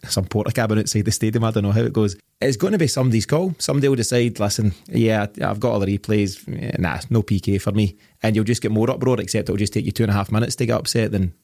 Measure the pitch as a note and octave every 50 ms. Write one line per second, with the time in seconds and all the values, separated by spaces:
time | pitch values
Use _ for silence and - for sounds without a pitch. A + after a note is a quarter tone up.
0 | - - - A2+ F#2+ - - G#2 G#2 - - B2+ A2+ G#2+ G#2+ G#2+ G2+ - - G#2
1 | - A2+ - - A2+ A2 A2 A#2 A2+ A2+ G#2+ A2 G2+ G2+ G2+ A2+ A#2 - - A2
2 | G#2+ G2+ F#2+ - _ _ _ - - C#3 A#2 G2+ F3 G3 G#3+ F3+ D#3 B2 - C3+
3 | B2+ B2+ A2+ A2+ - - D3 D#3+ F#3 G3 D#3 - - - C#3 C#3+ C#3 C#3 C3+ A#2+
4 | A2 - B2+ B2 A#2+ A#2+ - - G2+ G2+ - - G#2+ G2+ F2 - - - A2 A2+
5 | A2+ A2 A2 G#2 G2+ G2+ - - - F#2+ G2+ G#2 B2 A#2+ A2+ G#2 G2 G2 G2+ G2
6 | - - G#2+ G#2 G2+ F#2+ G2 - - G2+ - - - - - - F2 D#2+ - -
7 | - - A2+ A2 G2+ - G#2 F#2 - G2+ G2 F#2+ - G2+ G2 G#2+ G#2+ F#2+ - _
8 | _ _ _ - - A2 G#2 A2 G#2+ A2+ A#2 - - G#2+ G#2+ G#2+ A2+ B2+ C3 -
9 | B2 B2+ B2 A2+ F#2+ - - G#2+ - - F#2 G2+ G#2+ - - G#2 D#2+ F#2+ - -
10 | A#2 G2+ G2+ G2+ G2 - G#2+ A2 A#2+ - - - B2 A2+ A#2 - - - - A#2+
11 | A2 G#2 G#2 F#2+ F#2+ F2 - _